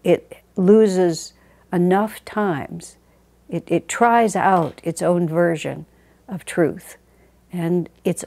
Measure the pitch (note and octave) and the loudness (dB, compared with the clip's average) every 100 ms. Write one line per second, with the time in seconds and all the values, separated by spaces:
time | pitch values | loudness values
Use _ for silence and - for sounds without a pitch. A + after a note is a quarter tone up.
0 | F3+ E3+ - - _ - F#3 G#3+ A3 F#3 | 0 0 0 -20 _ 0 6 6 6 4
1 | F3+ D#3 - _ _ _ - F3+ F3+ F#3+ | 0 -2 -10 _ _ _ -6 0 2 2
2 | G#3+ - - G#3+ G3+ D3 - E3+ - - | 0 -8 -10 -4 -2 -4 -8 -14 -16 -20
3 | _ _ _ _ - E3+ - E3 - - | _ _ _ _ -10 -8 -2 -4 -2 0
4 | A#3 A#3 A3+ F3+ F#3+ F#3 D3 - E3+ - | 2 4 2 0 2 2 0 -6 -8 -4
5 | E3+ F3 E3+ D#3+ E3+ D#3+ C#3 D3 D#3+ _ | 0 0 0 0 0 0 -6 -10 -14 _
6 | _ _ - F#3+ - - D#3 - - - | _ _ -14 -14 -6 0 0 -2 -14 -20
7 | _ _ _ _ _ F3+ E3 F3 E3 _ | _ _ _ _ _ -6 -2 -2 -4 _
8 | F3+ E3+ | -4 -4